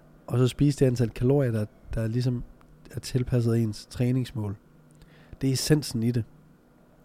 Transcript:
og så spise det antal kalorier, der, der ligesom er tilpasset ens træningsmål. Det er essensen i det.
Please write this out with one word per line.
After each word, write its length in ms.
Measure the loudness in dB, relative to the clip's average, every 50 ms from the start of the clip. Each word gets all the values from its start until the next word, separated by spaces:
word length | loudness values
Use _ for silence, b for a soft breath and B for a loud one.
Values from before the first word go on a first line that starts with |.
| b b -20 -20 -8
og 120 | -2 2 2
så 100 | 2 2
spise 300 | 2 2 2 2 4 4
det 80 | 2
antal 240 | 2 4 2 0 -2
kalorier, 400 | -2 0 2 2 4 4 2 2
der, 140 | 0 -2 -4 -4 -8 -16 -10 -6 -4
der 120 | -4 -2
ligesom 380 | -2 -2 0 0 0 -2 -2 -6 -10 -16 -20 -20 -20 -20 -20 -20 -14
er 100 | -14 -12
tilpasset 640 | -10 -4 -2 -2 0 0 0 0 2 2 2 2
ens 240 | 0 0 -4 -8 -14
træningsmål. 720 | -12 -4 -2 0 0 0 0 -2 -4 -6 -6 -6 -6 -8 -10 _ -20 -20 -20 -20 -20 -20 B B B B B B B B -4
Det 80 | -2 -2
er 40 |
essensen 500 | 0 0 2 2 2 2 2 -2 -4 -2
i 80 | -2 0
det. 140 | 0 -2 -4 -6 -10 -20 -20 -20 -20 _ _ _ _ _ _ _ _ _